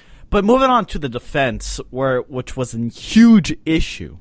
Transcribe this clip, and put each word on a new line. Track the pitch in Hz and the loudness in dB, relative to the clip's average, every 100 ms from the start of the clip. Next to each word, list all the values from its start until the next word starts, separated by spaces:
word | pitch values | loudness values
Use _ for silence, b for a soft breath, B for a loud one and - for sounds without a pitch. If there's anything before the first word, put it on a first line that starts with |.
| b b b | b b b
But | 202 | 0
moving | 202 254 262 | 2 4 4
on | 240 175 | 2 -2
to | 165 | -8
the | 139 | -8
defense, | 120 - 147 127 107 - - - | -8 -6 -2 -2 -4 -8 -10 -10
where, | 127 135 127 | -4 -2 -2
which | - 127 - | -4 -12 -10
was | 131 120 | -8 -8
a | 117 | -6
huge | 117 - - 220 233 220 - - | -8 -8 0 6 8 6 4 -6
issue | 156 160 - - 78 87 | -2 -2 -2 -6 -16 -16